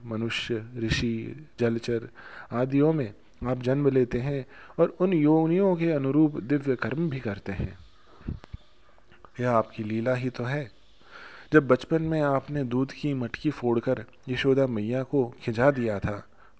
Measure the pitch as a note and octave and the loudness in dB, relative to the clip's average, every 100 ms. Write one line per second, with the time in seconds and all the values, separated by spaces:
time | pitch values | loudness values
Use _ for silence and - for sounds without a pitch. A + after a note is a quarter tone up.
0 | A#2+ A2 A2+ - - A#2 A2 B2 A2+ - | -8 -4 -4 -4 -4 -6 -6 -6 -4 -2
1 | A#2+ A2+ A2+ C3 D#3 - A#2 A#2 - A#2 | -2 -4 -8 -12 -12 -2 0 0 -2 -4
2 | A#2 - - - - A#2 C3 C#3 D3+ D#3+ | -6 -16 -20 -18 -8 -2 0 2 4 2
3 | A2+ - - - B2 B2+ B2 C#3 C#3 C3 | -2 -8 -20 -8 -4 -2 0 2 4 4
4 | A#2+ B2 C3+ C#3 B2+ - - - E3+ - | 2 0 -4 -6 -8 -16 -8 0 0 2
5 | F#3 E3+ D3 D#3+ D#3+ F3 G3 F3 E3+ D3 | 2 4 6 6 4 4 2 2 2 0
6 | C3+ D3 D#3 D3+ F3 C#3+ C#3 B2 A2 C3+ | 2 4 4 2 -2 0 0 -2 -2 -2
7 | E3+ C3+ A#2 G2 - F#2+ G#2 F2+ - - | -2 -4 -6 -6 -6 -6 -6 -8 -20 -20
8 | - - - - - - - - - - | -20 -14 -10 -10 -12 -18 -20 -20 -20 -20
9 | - - - - B2 A#2 A2 - G#2+ A2 | -20 -20 -16 -4 0 2 0 -4 -6 -2
10 | A#2 B2+ B2+ - A#2+ D3 B2 - - - | 0 -2 -2 -6 -6 -6 -8 -14 -20 -20
11 | - - - - - D3+ C3 B2+ - D#3+ | -20 -20 -20 -20 2 4 6 4 2 -2
12 | D#3+ D#3+ D3 C#3 C#3+ D3 B2+ B2 C3+ - | 0 0 2 0 -2 -4 -2 0 -2 -4
13 | D3 C3+ A#2 - D3+ C3 A#2+ A#2 C3 A#2+ | -4 -2 -4 -4 -4 -2 0 0 0 -2
14 | - - - B2+ C#3 C3+ C3 A2+ G#2+ B2+ | -4 -14 -8 -2 2 2 2 0 -2 -4
15 | B2+ C#3+ A#2+ - - A2 C3+ C3+ A2+ G2+ | -2 0 -2 -4 -6 2 2 4 0 -2
16 | G#2+ G2+ - - - - | -4 -6 -12 -20 -20 -8